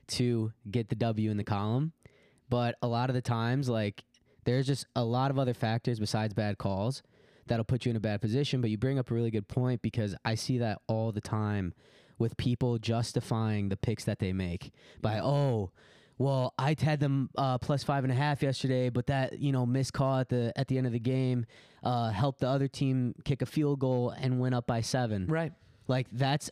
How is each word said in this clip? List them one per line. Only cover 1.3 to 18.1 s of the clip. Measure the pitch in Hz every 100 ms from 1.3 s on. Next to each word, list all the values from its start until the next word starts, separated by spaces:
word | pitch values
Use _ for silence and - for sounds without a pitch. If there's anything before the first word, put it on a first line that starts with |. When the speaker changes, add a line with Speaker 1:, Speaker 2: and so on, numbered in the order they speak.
Speaker 1:
in | 104
the | 98
column. | 101 107 123 160 - - _ _ _ -
But | 120 120 -
a | 120
lot | 117 131
of |
the | 127
times, | 123 113 117 131 127
like, | 113 104 - - _ _ _
there's | - 127 131
just | 135 - 123
a |
lot | 117 123 135
of | 135
other | 127
factors | 117 110 117 - 113
besides | 104 110 107
bad | 98 104 98
calls | 101 95 113 139 - _ - - -
that'll | 117
put | 110 123 127
you |
in | 113
a |
bad | 107 104
position. | 110 127 143 131
But | 117
you | 107
bring | 131 139
up | 120
a |
really | 117 117
good | 107 98
point, | 127 127 123
because | 110 - 104 87 113
I | 110
see | - 127
that | 113 95 -
all | 110 113
the | 104
time | - 110 107 104 87 - - - - -
with | 117 -
people | 123 123 123 117
justifying | 113 113 113 127 - 113 110 107 101
the | 95
picks | - 107 -
that | 104
they | 95
make | 95 90 87 - - - -
by, | 110 107
"Oh, | 131 143 139 113 95 - - - _ -
well, | 135 131 127 -
I | 135 160
had | 156 151
them, | 143 139 131 -
uh, | 135 127
plus | - 143
five | - 139
and | 131